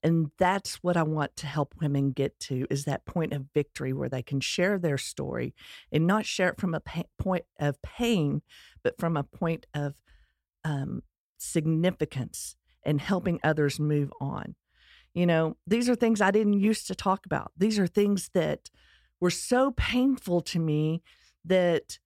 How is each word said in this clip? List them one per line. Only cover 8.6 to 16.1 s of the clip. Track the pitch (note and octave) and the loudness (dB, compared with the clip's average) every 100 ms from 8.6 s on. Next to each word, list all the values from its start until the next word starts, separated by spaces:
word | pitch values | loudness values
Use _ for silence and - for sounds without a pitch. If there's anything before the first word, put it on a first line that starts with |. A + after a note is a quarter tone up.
| - - | -20 -4
but | - - | -4 0
from | E3 D#3 | -2 -2
a | |
point | C#3 - E3+ E3 _ | -4 -4 -2 -4 _
of, | D3 C#3+ C#3+ _ _ _ _ _ _ | -6 -6 -8 _ _ _ _ _ _
um, | D#3 C#3+ C3+ - _ _ _ _ | -4 -4 -4 -8 _ _ _ _
significance | - E3 D#3 D#3+ F3 F3+ D3+ C3+ A#2 - - - _ _ | -2 0 2 2 2 0 -4 -4 -8 -10 -14 -16 _ _
and | C#3+ D3 | -2 0
helping | - F#3+ F3+ E3+ | 0 0 0 0
others | D3+ D#3 D3 C#3 | 0 2 0 0
move | D3+ D3 C#3 - | 0 0 0 -4
on. | C3+ - - - _ _ _ - _ | -8 -8 -12 -16 _ _ _ -20 _
You | E3+ F3 | 0 4
know, | E3 D#3+ - - | 4 2 -4 -2
these | A3+ A#3+ | 0 2
are | B3 | 2
things | A3+ | 2